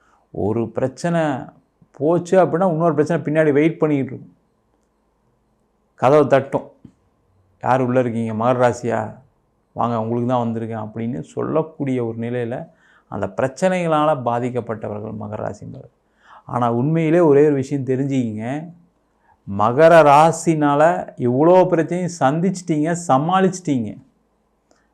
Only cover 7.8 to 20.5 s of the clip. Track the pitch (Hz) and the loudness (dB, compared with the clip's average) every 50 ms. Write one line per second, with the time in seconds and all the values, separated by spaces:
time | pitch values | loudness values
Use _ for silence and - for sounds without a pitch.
7.8 | 127 123 123 131 123 120 110 117 117 110 110 107 113 123 131 123 127 120 107 - | 0 0 0 0 0 0 -2 -4 -4 -4 -4 -2 0 0 2 2 2 0 0 -2
8.8 | - 117 113 110 107 107 - - - _ _ _ _ _ _ _ _ _ - 107 | -4 -4 -4 -4 -6 -8 -12 -16 -20 _ _ _ _ _ _ _ _ _ -8 -4
9.8 | 117 120 120 113 110 113 120 123 120 120 127 123 120 117 113 113 113 110 113 110 | -4 -2 -2 -4 -4 -4 -4 -4 -2 -2 -2 -2 -2 -2 -4 -6 -8 -8 -8 -10
10.8 | 107 107 107 113 113 117 127 160 - - - 127 120 123 139 156 156 156 - - | -10 -12 -10 -10 -8 -8 -8 -10 -10 -10 -8 -8 -6 -4 -2 -2 -4 -4 -6 -8
11.8 | 143 135 127 127 117 113 113 113 117 120 120 123 120 113 120 - 165 - _ _ | -6 -4 -4 -4 -4 -4 -6 -8 -8 -6 -6 -6 -6 -6 -8 -10 -12 -16 _ _
12.8 | _ _ _ _ _ - - 104 98 95 - - 123 135 - - 185 185 185 180 | _ _ _ _ _ -12 -10 -8 -8 -6 -4 -4 -4 -4 -4 -2 -2 -2 0 0
13.8 | 175 165 156 151 151 156 156 139 120 120 120 120 123 123 123 123 107 - 113 107 | -2 0 0 2 2 2 0 0 -2 -2 -2 -2 -2 -4 -4 -6 -6 -6 -8 -8
14.8 | - 110 104 107 107 110 113 110 107 104 107 107 107 107 104 - 110 113 117 127 | -8 -8 -8 -8 -10 -10 -10 -10 -12 -10 -10 -8 -8 -8 -10 -12 -16 -18 -18 -18
15.8 | - - _ _ _ _ _ _ _ _ - - _ - 131 120 123 120 117 120 | -20 -20 _ _ _ _ _ _ _ _ -20 -20 _ -8 -4 -2 -2 0 0 0
16.8 | 131 151 160 165 165 156 165 175 175 151 139 139 151 156 143 135 131 - 151 139 | 0 0 0 0 0 2 2 4 4 6 6 6 6 4 4 0 -2 -4 -6 -6
17.8 | 131 135 131 127 139 139 135 131 120 113 107 107 110 120 135 151 165 175 170 _ | -4 -4 -4 -2 -2 -2 -2 -2 -2 -2 -4 -6 -8 -8 -8 -8 -10 -14 -18 _
18.8 | _ _ _ _ _ _ _ _ _ _ _ _ - - 98 98 104 113 120 139 | _ _ _ _ _ _ _ _ _ _ _ _ -14 -8 -2 0 0 2 4 6
19.8 | 160 165 170 165 156 143 139 147 156 165 160 - - 170 | 6 8 8 8 8 8 8 8 6 6 2 0 -2 -2